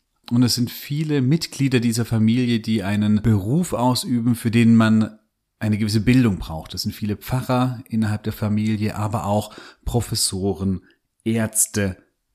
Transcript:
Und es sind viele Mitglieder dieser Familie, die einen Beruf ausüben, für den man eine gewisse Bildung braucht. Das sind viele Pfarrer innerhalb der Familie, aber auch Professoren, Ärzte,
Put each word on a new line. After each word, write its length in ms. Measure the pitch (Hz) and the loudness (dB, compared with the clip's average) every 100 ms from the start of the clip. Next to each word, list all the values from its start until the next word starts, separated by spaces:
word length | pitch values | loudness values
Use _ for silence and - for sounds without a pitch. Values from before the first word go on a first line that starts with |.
| _ _ - | _ _ -2
Und 120 | 120 | 2
es 120 | 123 | 2
sind 160 | 117 120 | 2 -4
viele 520 | - - 147 160 147 | -6 -8 -6 -2 0
Mitglieder 580 | 127 165 - - 139 127 | 2 0 -2 -2 0 2
dieser 240 | 117 113 | 0 -2
Familie, 560 | 113 113 110 120 123 117 | -2 2 2 2 0 -2
die 220 | 110 110 | 0 -2
einen 400 | 92 104 104 107 | 0 0 2 2
Beruf 500 | 113 107 98 147 180 | 4 2 2 0 0
ausüben, 640 | - 123 123 - 123 117 | 0 0 0 -2 -2 0
für 160 | 117 120 | 0 0
den 260 | 113 113 117 | 4 6 6
man 420 | 110 110 110 - _ _ _ _ | 6 4 2 -4 _ _ _ _
eine 200 | 110 107 | -2 -2
gewisse 240 | 110 110 | 0 0
Bildung 340 | 107 127 117 90 | 4 4 4 0
braucht. 380 | - 80 - | -6 -10 -12
Das 80 | 92 | -8
sind 120 | 107 | -8
viele 220 | - 104 101 | -6 -6 -6
Pfarrer 640 | - 131 113 127 127 120 - | -4 -6 -2 0 0 -4 -6
innerhalb 360 | 113 110 107 | -2 -2 -2
der 100 | - | -6
Familie, 600 | 104 104 107 107 107 104 | -4 -2 0 0 -2 -2
aber 300 | - 104 101 | -4 -4 -4
auch 300 | 90 104 - - - - - | -2 -2 -2 -12 -20 -12 -4
Professoren, 960 | 120 110 110 - 95 98 - 95 92 - _ _ _ | -4 -2 -4 -4 -2 -4 -2 -2 -4 -8 _ _ _
Ärzte, 720 | - 113 110 - - - 98 90 _ _ _ | -4 -2 -2 -2 -2 0 -2 -4 _ _ _